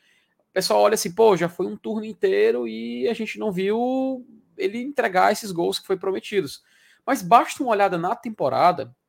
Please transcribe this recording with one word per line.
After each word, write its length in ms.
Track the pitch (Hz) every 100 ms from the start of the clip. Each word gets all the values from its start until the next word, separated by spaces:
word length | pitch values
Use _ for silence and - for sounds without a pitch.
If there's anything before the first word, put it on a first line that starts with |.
| _ _ _ _
o 140 | _
pessoal 260 | 185 180 208
olha 140 | 208
assim, 200 | 220 185
pô, 220 | 180 226 175
já 140 | 170
foi 160 | - 196
um 100 | 214
turno 300 | 220 220 220
inteiro 600 | - 190 202 220 240 226
e 400 | 220 233 240 247
a 40 |
gente 240 | 226 214 208
não 140 | 214
viu 720 | 180 190 226 247 262 262 254 - - _ -
ele 240 | 190 233
entregar 520 | 269 - - 180 196
esses 180 | 214 208
gols 280 | 170 185 190
que 60 | -
foi 120 | 190
prometidos. 640 | 196 208 - 202 139 - _ _ _ _ -
Mas 160 | 262
basta 400 | 175 233 311 -
uma 120 | 254
olhada 240 | 202 196 175
na 180 | 175 233
temporada 800 | 240 214 143 120 170 170 117 _